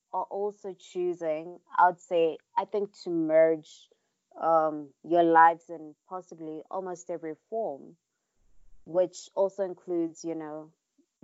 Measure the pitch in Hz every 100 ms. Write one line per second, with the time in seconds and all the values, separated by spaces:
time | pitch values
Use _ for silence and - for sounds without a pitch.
0 | _ 185 - 196 208 202 196 175 - 180
1 | 180 175 165 156 165 175 _ - 180 175
2 | - 175 165 151 _ - 196 214 202 -
3 | - 170 160 160 160 160 156 - _ _
4 | _ _ _ - 160 165 156 151 147 _
5 | 156 170 170 165 165 165 - 165 156 151
6 | - 185 180 170 160 156 - 190 185 175
7 | - 170 160 151 - 226 208 139 - 170
8 | _ _ _ _ _ - - - - 165
9 | 180 - - - 190 190 190 175 - 175
10 | 165 160 165 160 156 151 156 _ _ _
11 | _ _